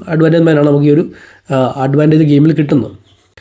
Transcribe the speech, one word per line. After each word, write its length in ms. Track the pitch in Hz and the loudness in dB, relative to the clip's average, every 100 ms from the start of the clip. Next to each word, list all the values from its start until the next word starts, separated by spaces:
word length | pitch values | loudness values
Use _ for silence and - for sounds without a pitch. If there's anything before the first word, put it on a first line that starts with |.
| - 165 | -6 -2
അഡ്വാൻറ്റേജ് 520 | 160 165 165 151 147 | 0 2 2 2 2
നമുക്ക് 180 | 143 147 | 2 2
ഈ 20 | 147 | 0
ഒരു, 80 | - - - - - | -2 -10 -20 -20 -6
ആ, 20 | 135 123 135 135 | -2 -2 -4 -2
അഡ്വാൻറ്റേജ് 420 | 143 151 156 151 | 0 2 2 2
ഗെയിമിൽ 200 | 143 147 156 | 2 2 0
കിട്ടുന്നത്. 300 | 147 147 104 - _ _ _ - | -2 -2 -4 -12 _ _ _ -20